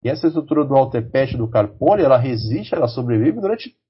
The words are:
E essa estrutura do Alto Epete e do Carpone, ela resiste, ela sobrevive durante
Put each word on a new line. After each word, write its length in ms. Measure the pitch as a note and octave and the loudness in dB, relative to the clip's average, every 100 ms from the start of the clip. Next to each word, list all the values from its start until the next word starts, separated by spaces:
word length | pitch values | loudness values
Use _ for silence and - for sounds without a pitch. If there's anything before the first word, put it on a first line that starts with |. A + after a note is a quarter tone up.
E 60 | A#2 | -4
essa 180 | D3+ E3+ | -2 -2
estrutura 380 | D#3+ D3 D#3 | -2 -2 -2
do 100 | C#3+ | 2
Alto 220 | C#3 C3 B2 | 2 2 -2
Epete 380 | A2+ C3 C3+ | -4 -2 -2
e 40 | B2 | -2
do 100 | A2+ | -2
Carpone, 540 | A2 G#2 - C#3+ G#3 | 0 0 0 0 4
ela 140 | D3+ C3 | 4 4
resiste, 580 | B2+ A#2 G#2+ C#3 G#3+ | 2 -4 -4 -4 -4
ela 140 | - B2 | -2 -2
sobrevive 520 | C3 B2 A2+ B2 A3+ | -2 -2 2 2 0
durante 360 | G3 A3+ - _ _ | -2 -4 -8 _ _